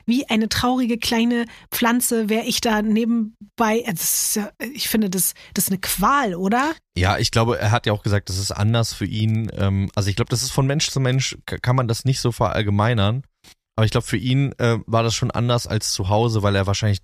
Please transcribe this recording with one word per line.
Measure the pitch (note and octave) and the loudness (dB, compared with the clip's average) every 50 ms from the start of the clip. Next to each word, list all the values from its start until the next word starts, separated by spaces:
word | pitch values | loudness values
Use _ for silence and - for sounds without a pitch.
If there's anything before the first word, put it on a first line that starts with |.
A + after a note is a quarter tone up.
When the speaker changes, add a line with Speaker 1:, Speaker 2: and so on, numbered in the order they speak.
| - | -2
Speaker 1:
Wie | - A#3 C4 C#4 - | -2 0 0 0 0
eine | A#3 G#3+ A3+ G#3+ | 0 0 0 0
traurige | - - - B3 B3+ B3+ B3+ A3 A#3+ A3+ | -2 0 0 2 2 2 0 0 0 -2
kleine | - - A#3+ A3+ A#3 A#3+ A#3+ A#3 A#3 A3+ - - - - | -2 -2 0 2 2 2 0 0 -2 -4 -8 -18 -14 -8
Pflanze | - - A#3+ A3+ A#3 B3 A#3+ - A#3+ A3+ A3 G3+ | -4 0 2 2 2 2 0 0 0 0 0 0
wär | A3 A3 - | -2 -2 -2
ich | B3 - - | -2 -4 -2
da | - A#3+ G#3+ G#3+ | 0 0 0 0
nebenbei. | G#3+ A3 G#3 G#3+ A#3 A3+ A#3 A#3 A3 G#3+ - - - - _ - A#3 G#3+ A3 A#3 A#3+ | 2 2 2 2 2 2 0 0 -2 -4 -6 -14 -20 -10 _ 0 0 2 2 0 -2
Das | A3+ F#3 D#3 - - - - - - | -4 -4 -4 -2 -2 -2 -2 -2 -2
ist | - | -2
ja, | G#3+ G3+ - - - | -4 -4 -6 -8 -12
ich | - A3+ C#4+ A3+ - - | -14 -12 -8 -6 -4 -2
finde, | - A3 G#3+ G3 | 0 0 0 0
das, | F3+ F#3+ F3 - - - - - - | 0 -2 -2 -2 -4 -8 -14 -10 -6
das | - F3 | -4 -2
ist | - | -2
eine | G3 F#3 | -2 -4
Qual, | - - - - F#3 A3 C#4 C#4+ C#4 G#3+ F3 | -4 -4 -2 0 2 2 2 2 0 -2 -2
oder? | E3+ F#3+ G3 A3 B3 C#4 D#4 D#4+ - _ _ - - | -2 -2 0 0 2 0 0 -4 -6 _ _ -4 0
Speaker 2:
Ja, | F2+ F#2+ G#2 - | 2 2 2 2
ich | A#2 - | 0 0
glaube, | - A#2 A2+ A#2 A#2 D#2 | 2 2 2 2 0 0
er | - G#2 | 0 0
hat | A2+ A#2+ - | 0 0 0
ja | - G#2 | 0 -2
auch | G#2 - | -2 0
gesagt, | A2 G2+ G2+ - - | 0 0 -2 -2 -4
das | F#2 F#2+ | -6 -6
ist | G2 - | -4 -4
anders | G2+ - G#2 G#2+ A#2 A#2 A2+ - - | -4 0 0 2 2 2 0 -2 -4
für | - A2 | -4 -6
ihn. | - A2 G#2+ A2 A2 A2 A2 A2+ G#2+ - | -4 -2 -2 0 0 0 0 -2 -4 -4
Ähm, | - F#2+ G2 G2 G2 G2 - - | -2 0 0 0 0 -2 -2 -2
also | - G2 G2+ | -2 -2 0
ich | G2 - | 0 -2
glaube, | A#2+ - | -2 -2
das | B2+ A#2 C3 | -2 -4 -4
ist | C3 | -2
von | - - C3+ C3+ | 0 0 0 2
Mensch | C#3 D#3 - - | 2 0 -2 -2
zu | - C#3 | -2 0
Mensch, | C3 B2+ B2+ C3+ B2+ - - - - | 0 2 2 0 0 -2 -6 -10 -10
k-, | - - - | -10 -10 -4
kann | - B2+ B2+ C3 | 0 0 2 2
man | B2 A2 | 2 0
das | A2+ - - | -2 0 0
nicht | B2+ C3+ - | 0 0 0
so | - B2 A2+ | 0 -2 0
verallgemeinern. | - A#2+ G2 - - G#2+ G2+ G2+ G2+ G#2 A#2 B2 A2 G2 G2+ A2+ C3 - _ _ _ _ - - _ _ _ _ - | 0 0 0 0 0 0 2 2 2 2 2 2 2 2 2 0 -2 -6 _ _ _ _ -20 -20 _ _ _ _ 0
Aber | A2 | 2
ich | G#2+ | 2
glaube, | - B2 - - | 2 0 -2 -2
für | - G#2 | -2 -2
ihn, | G#2 B2+ B2+ C3+ C#3 C3+ - - | 0 2 2 2 2 0 0 0
äh, | A#2 A#2 A#2 A2 - - | 0 2 2 0 -2 0
war | A2 A2+ A2+ | 0 2 2
das | A#2 G#2+ | 2 0
schon | - - A2+ | 0 -2 -2
anders | - - A#2+ B2 A#2+ A#2+ - - | -2 0 0 0 0 0 0 -2
als | - G#2+ - - - | -4 -2 -2 -2 -4
zu | - G2 F2+ | -2 -2 0
Hause, | G#2 G#2+ A#2 A#2+ A2 A2 G2+ | 2 2 2 2 2 2 2
weil | G2+ G2 G2 | 2 2 2
er | F#2+ F#2+ | 2 0
wahrscheinlich | G2 - - G#2 G2+ F#2+ | 0 0 0 0 0 -2